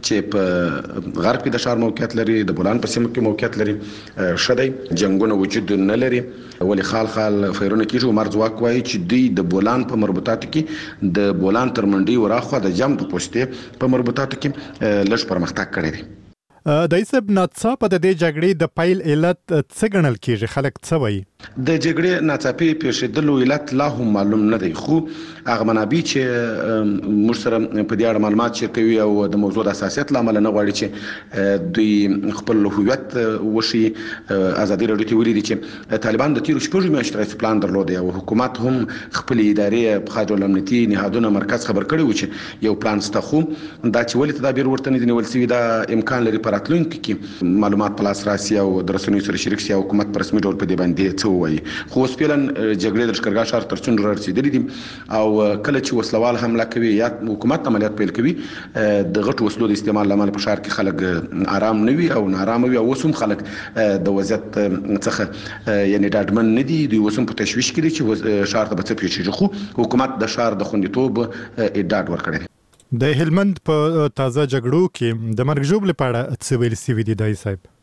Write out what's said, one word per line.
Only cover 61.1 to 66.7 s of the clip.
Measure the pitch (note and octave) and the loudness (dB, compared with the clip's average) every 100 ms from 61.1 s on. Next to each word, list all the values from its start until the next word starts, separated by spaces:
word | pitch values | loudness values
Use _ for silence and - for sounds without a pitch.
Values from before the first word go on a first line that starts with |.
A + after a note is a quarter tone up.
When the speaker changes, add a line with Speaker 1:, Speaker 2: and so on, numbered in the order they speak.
| F2 - - F#2+ G2 | -2 -4 -4 -2 0
Speaker 1:
آرام | G#2+ A2 A2 | 2 2 2
نه | D3 | 2
وي | E3+ B2+ | 2 2
او | G2+ F#2+ | 0 0
ناارامه | F#2+ A#2 B2+ | 0 0 2
وي. | B2 | 2
او | A2+ | 2
اوس | C#3 D#3+ | 0 0
هم | D3+ | 0
خلک | G#2+ G2+ - - - - | -2 -2 -6 -12 -10 0
د | A2 G2 F2+ G2 | 2 2 2 0
وضعیت | G2 G#2+ - - | 0 -2 -2 -2
څخه، | G2+ F#2 G2+ G2+ - - G2 - - - - G#2 G2 | 0 0 -2 -2 -2 -2 -4 -6 -12 -10 -2 0 2
یعنې | G2+ G2+ G#2 | 2 2 2
ډاډمن | F#2+ G#2 A2+ A2+ | 2 2 2 2
نه | C3+ | 2